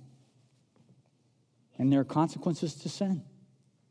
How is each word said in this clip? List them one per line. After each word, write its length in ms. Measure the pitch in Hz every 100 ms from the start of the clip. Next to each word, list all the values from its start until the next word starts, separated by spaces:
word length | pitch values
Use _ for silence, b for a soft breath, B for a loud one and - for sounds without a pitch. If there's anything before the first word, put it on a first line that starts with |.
| - - _ _ _ _ _ _ _ _ _ _ _ _ _ _ _ -
And 100 | 131
there 100 | 139
are 40 |
consequences 720 | 135 151 160 - 180 151 165
to 160 | - 160
sin. 320 | - 196 180 - - - _ _ _ _